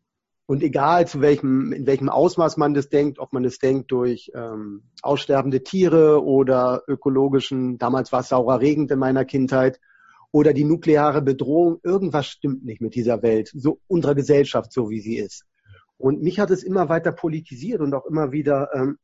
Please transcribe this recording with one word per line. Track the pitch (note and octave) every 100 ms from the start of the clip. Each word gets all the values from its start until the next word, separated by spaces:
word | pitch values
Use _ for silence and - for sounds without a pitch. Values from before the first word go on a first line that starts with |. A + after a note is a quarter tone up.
| _ _ _ _ -
Und | C3+
egal, | D3+ C#3 C#3+ F3 E3+
zu | C#3+
welchem, | D3 C#3+ C3+ C3 C#3
in | - B2+
welchem | C3+ C3+
Ausmaß | A#2+ E3+ F3 D#3+ D#3
man | D3+
das | C#3+ C#3
denkt, | C#3+ D3 -
ob | C3
man | B2+
das | B2 -
denkt | C3 C3+ C3
durch, | B2+ B2 A#2+ - B2+
ähm, | A#2 G#2+ G#2+ G2+ - _
aussterbende | B2+ C#3 - C#3 C3 C3
Tiere | - F#3+ F3 D#3+ D#3 D3+
oder | - C3+ C3 B2+ B2 B2+ -
ökologischen, | C3+ C#3+ C3+ C#3 C3+ - C3 B2+ B2
damals | A#2+ C3 A#2+
war | B2+
es | -
saurer | B2+ A#2+ B2+
Regen | C#3 D3+ C#3+
in | C3+
meiner | C3 C3
Kindheit, | C3 C#3 C3 C3+ C3 - _ _ _ _ _
oder | D3+ D3+
die | C3+ D3+
nukleare | E3 D#3+ D3+ D3+ D3
Bedrohung, | C3+ C3 B2+ D#3+ F3 E3
irgendwas | F3 F#3+ F#3 D3 C3
stimmt | - C#3+ C3+ B2+
nicht | G#2+
mit | A2
dieser | B2 A#2 A2+
Welt, | A#2 A2 G#2+ C#3+
so | C#3 - -
unserer | F3+ C#3+ C#3+
Gesellschaft, | C3+ C#3+ C3+ A#2+ A2
so | C3 G#2+
wie | A2
sie | G#2 A2+
ist. | G2+ - - _ _ - _ _
Und | C3+ D3
mich | D#3 F3
hat | G3
es | F#3
immer | F#3 F#3+ D#3
weiter | E3 E3
politisiert | - E3 D#3 - B2 F3 G#3
und | C#3+
auch | C#3 -
immer | D#3 C#3+
wieder, | D3 C#3+ C#3 C#3+
ähm, | C#3 C3+ D3